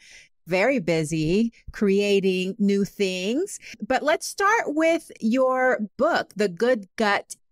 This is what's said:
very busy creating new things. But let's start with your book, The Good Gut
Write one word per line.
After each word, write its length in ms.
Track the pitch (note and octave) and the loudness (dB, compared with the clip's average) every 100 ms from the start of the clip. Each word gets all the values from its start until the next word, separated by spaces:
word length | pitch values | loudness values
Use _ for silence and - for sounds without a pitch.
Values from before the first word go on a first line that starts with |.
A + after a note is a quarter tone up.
| - - - _ - | -6 -20 -20 _ -2
very 320 | F3+ A#3 C#4 | 0 2 0
busy 720 | E3 D#3+ D3+ D#3+ D#3 G3 A#3 - - | 0 0 0 -2 0 2 0 -4 -16
creating 840 | - G3+ G3 G3+ G3 F#3+ F#3 F#3 - | -2 2 2 2 2 2 0 -2 -2
new 260 | G3+ G3 | 0 2
things. 720 | G3+ - F#3+ F#3 F#3+ C4 G4+ - - - G#3+ | 0 -2 -4 -2 -4 -4 -4 -10 -16 -12 -4
But 160 | B3+ | -2
let's 240 | C#4+ F4 - | 0 -2 -4
start 380 | - G4+ A4+ - | -2 0 2 0
with 440 | D4+ D#4+ E4 - - | 0 2 0 -4 -4
your 600 | A3+ B3+ B3+ B3+ B3+ B3 G#3 - | 0 2 2 2 2 0 -4 -2
book, 360 | D4+ D4+ - F#3+ | 0 0 -4 -2
The 120 | G#3 | -4
Good 400 | E3+ A#3+ A3+ G3 - | 0 0 0 -2 -2
Gut 400 | G#3+ G3+ - - _ | 0 0 -4 -16 _